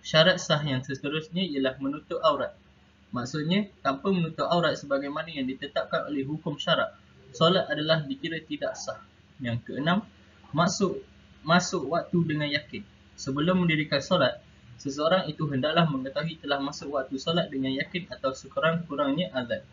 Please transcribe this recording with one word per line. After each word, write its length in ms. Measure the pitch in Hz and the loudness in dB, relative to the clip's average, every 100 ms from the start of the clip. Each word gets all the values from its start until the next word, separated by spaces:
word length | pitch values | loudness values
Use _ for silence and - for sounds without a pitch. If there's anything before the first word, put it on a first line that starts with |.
Syarat 400 | - 156 170 180 | 2 6 6 6
sah 160 | - 151 | 2 0
yang 240 | 147 127 | 2 -2
seterusnya 640 | 131 135 143 156 156 170 185 | -4 -6 -4 -4 -4 -4 -2
ialah 320 | 139 131 131 | 0 -2 -2
menutup 400 | 135 151 - 175 | -6 -6 -6 2
aurat. 320 | 160 139 123 - - - _ _ _ 123 | 2 2 -2 -6 -20 -20 _ _ _ -6
Maksudnya, 560 | 123 156 151 190 208 - | -4 -4 0 0 0 -4
tanpa 320 | - 135 202 | -2 -2 0
menutup 360 | 185 160 160 143 | 0 0 -2 0
aurat 240 | 170 160 - | 2 2 0
sebagaimana 560 | 143 139 143 151 160 | -2 -2 -2 -6 -6
yang 160 | 151 127 | -4 -4
ditetapkan 600 | 131 139 - - 165 - | -4 -4 -4 -2 -4 -2
oleh 200 | 147 135 | -4 -4
hukum 320 | 151 - 147 | -4 -6 -6
syarak, 360 | - 151 117 - - - - | 0 0 0 -6 -20 -20 -20
solat 360 | - 165 185 - | 2 4 4 2
adalah 320 | 151 151 160 | -2 2 2
dikira 360 | 139 135 165 160 | 0 -6 -6 -6
tidak 320 | - 147 143 - | -8 -6 -4 -4
sah. 240 | - - - _ - - | -8 -10 -14 _ -20 -8
Yang 320 | 123 117 - | -4 -4 -4
keenam, 320 | 117 156 190 - - - - - | -2 2 2 0 -18 -20 -20 -6
masuk, 480 | 147 175 - 190 - - - - - | 2 2 2 0 0 -10 -20 -20 -14
masuk 440 | 151 175 180 185 131 | 4 4 4 -2 0
waktu 260 | 165 - 175 165 | -2 2 2 2
dengan 200 | 151 147 | 0 0
yakin. 320 | 143 - 110 - - - - | -2 -4 -12 -12 -20 -20 -12
Sebelum 480 | - 139 165 185 | -4 0 4 4
mendirikan 400 | 175 156 151 143 | 4 2 2 0
solat, 400 | - 180 123 - - - - - | 2 4 4 0 -14 -20 -20 -10
seseorang 500 | 139 139 156 185 160 | -8 0 2 2 2
itu 160 | 147 151 | -4 -2
hendaklah 400 | 139 147 165 165 | 0 2 4 4
mengetahui 560 | 135 131 143 160 160 | 2 -4 -4 -4 -6
telah 160 | 147 139 | -2 0
masuk 320 | 139 - 147 | 0 -6 -4
waktu 240 | 139 131 131 | -4 -4 -6
solat 320 | 170 170 - | 0 0 0
dengan 240 | 135 131 | -2 -2
yakin 380 | 135 151 180 175 | -2 -2 -6 -8
atau 240 | - 135 135 | -4 -4 -4
sekurang-kurangnya 960 | 135 - 160 165 - 143 143 147 180 | -6 0 2 0 -2 -2 0 0 -2
azan. 320 | 131 120 107 - | -4 -4 -6 -6